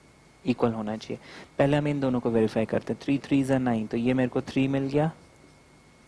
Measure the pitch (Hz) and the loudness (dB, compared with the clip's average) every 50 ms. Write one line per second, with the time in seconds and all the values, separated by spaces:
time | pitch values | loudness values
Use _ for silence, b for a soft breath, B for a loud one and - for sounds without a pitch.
0 | - - - - - - - - - 123 120 - - 117 110 110 110 104 110 110 | -20 -20 -20 -20 -20 -20 -20 -8 -4 -4 0 2 0 0 0 -2 -4 -6 -6 -8
1 | - - 117 113 B B B B B B - - 143 139 147 147 147 147 147 143 | -8 -10 -10 -10 B B B B B B -2 0 2 2 2 2 2 0 -2 0
2 | 135 131 127 123 - 123 113 113 110 107 - 117 110 - - - - - 113 - | 0 0 0 0 0 0 2 2 2 2 2 0 -2 0 -2 -4 -2 -4 -6 -6
3 | - - 139 139 - - 147 139 135 127 135 131 127 123 117 110 110 107 - 117 | -2 -2 -2 -2 0 0 2 2 2 2 2 2 2 2 0 0 -2 -2 -2 -2
4 | 117 123 127 131 127 123 - 131 127 - - 135 135 135 139 135 135 135 139 147 | 0 2 2 2 2 0 0 -2 -4 -2 0 0 0 2 0 0 -2 0 0 2
5 | 151 165 - - - - - - - - - - - - - - - - - - | 0 0 -2 -6 -14 -20 -20 -20 -20 -20 -20 -20 -20 -20 -20 -20 -20 -20 -20 -20
6 | - | -20